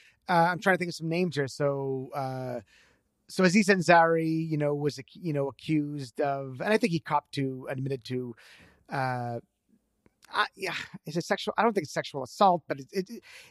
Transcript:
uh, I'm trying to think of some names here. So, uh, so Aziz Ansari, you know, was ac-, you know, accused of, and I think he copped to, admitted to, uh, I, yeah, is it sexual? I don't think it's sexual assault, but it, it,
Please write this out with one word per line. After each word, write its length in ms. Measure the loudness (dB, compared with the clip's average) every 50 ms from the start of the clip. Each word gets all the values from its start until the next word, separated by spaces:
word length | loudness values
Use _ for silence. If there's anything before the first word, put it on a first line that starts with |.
| _ _ _ _ _ 2
uh, 200 | 4 4 4 4
I'm 80 | 2 0
trying 160 | 2 2 2
to 40 | 2
think 100 | 0 -6
of 40 | -6
some 140 | -6 -4 -2
names 280 | 0 0 0 0 0
here. 120 | -2 -4 -4
So, 640 | -2 -2 -2 0 0 -2 -2 -4 -4 -4 -6 -6 -6
uh, 460 | -6 -4 -4 -6 -6 -6 -8 -8 -8 -10 _ _ _ _ _ _ _ _ _ _ _ _ -6
so 160 | 0 2 4
Aziz 240 | 6 6 6 6 6
Ansari, 800 | 4 4 6 8 8 8 8 6 4 2 2 0 0 0 0 -2
you 80 | 0
know, 180 | 0 0 0 0
was 240 | 0 -2 -2 -4 -4
ac-, 220 | -10 -18 -16 -8
you 120 | -6 -2
know, 160 | -2 -2 -2 -4
accused 720 | -6 -8 -4 0 0 0 0 -2 -6 -8 -10 -8 -4 -2
of, 400 | 0 0 0 -2 -4 -8 -8 -6
and 120 | 0 2
I 60 | 2 2
think 140 | 2 2
he 80 | 0 -2
copped 320 | 0 0 0 0 0 _ -4
to, 320 | -4 -2 -2 -4 -6 -8 -8
admitted 340 | -6 -4 -4 -4 -4 -6 -6
to, 300 | -6 -6 -4 -4 -6 -10 -14 -18 -20 -20 -20 -20 -20 _ _ _ -8
uh, 500 | -4 -4 -2 -2 -2 -4 -4 -6 -8 -8 -10 _ _ _ _ _ _ _ _ _ _ _ _ _ _ _ -18 -6 -4
I, 120 | -2 -2 -2 -4
yeah, 180 | -6 -6 -6 -6 -8 -10 -12 -16 -14 -12
is 120 | -6 -6
it 80 | -6 -2
sexual? 280 | -2 -4 -2 -2 -4 0 2
I 40 |
don't 120 | 2 2 2
think 100 | 0 -2
it's 80 | -2
sexual 300 | -6 -8 -8 -6 -8 -10
assault, 400 | -10 -10 0 4 4 6 6 4 0
but 140 | -6 -8 -8
it, 60 | -8 -6
it, 300 | -6 -6 -6 -6 -10 -16 -18 -20 -20 -20 -20 -8